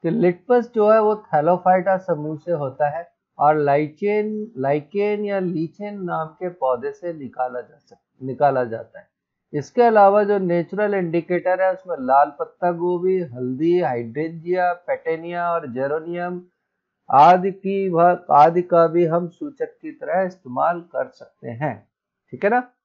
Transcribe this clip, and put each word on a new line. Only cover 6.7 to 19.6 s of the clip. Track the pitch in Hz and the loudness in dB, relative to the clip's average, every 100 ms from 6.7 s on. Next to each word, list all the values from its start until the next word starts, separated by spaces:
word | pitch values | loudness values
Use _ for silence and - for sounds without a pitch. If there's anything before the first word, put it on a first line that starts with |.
| 123 139 | -2 -6
से | 139 175 | -10 -12
निकाला | 160 131 - 127 123 | -10 -14 -8 -8 -8
जा | 117 _ | -14 _
सक-, | _ - _ _ | _ -20 _ _
निकाला | 131 131 143 131 | -12 0 0 2
जाता | 120 113 - - | -4 -6 -12 -20
है। | _ _ _ _ _ | _ _ _ _ _
इसके | 151 139 - | -10 -4 2
अलावा | 233 220 196 208 | 4 8 6 6
जो | 202 202 | 2 0
नेचुरल | 185 175 165 190 208 | 0 -2 -2 -4 -2
इंडिकेटर | 202 170 170 165 175 180 185 | -2 -2 -4 -2 -4 0 0
है | 190 | 0
उसमें | 185 185 156 | -2 -8 -6
लाल | 127 135 147 147 | 2 4 4 -2
पत्ता | 160 _ 175 | -12 _ -2
गोभी, | 170 175 175 185 190 | -2 -2 -2 0 -2
हल्दी, | 165 120 127 131 165 180 | -4 -8 -8 -2 0 2
हाइड्रेंजिया, | 160 120 117 123 165 165 170 185 180 | 0 -4 -6 -6 -8 -8 -4 0 0
पेटेनिया | 175 - - 165 160 170 175 175 | -2 -6 -6 -4 -6 -6 -6 -2
और | 170 147 | -4 -4
जेरोनियम | 120 139 156 165 175 175 180 180 _ _ _ _ _ _ | -6 -4 -4 -6 -8 -6 -8 -14 _ _ _ _ _ _
आदि | 135 160 185 190 | 6 8 6 2
की | 190 190 196 190 | -6 -6 -4 -2
भ-, | 165 175 175 - | 2 2 2 2
आदि | 143 156 170 | 6 6 4
का | 175 170 165 | 2 4 4
भी | 165 | 2
हम | 170 170 175 | 0 0 -4
सूचक | _ 147 139 | _ -14 -10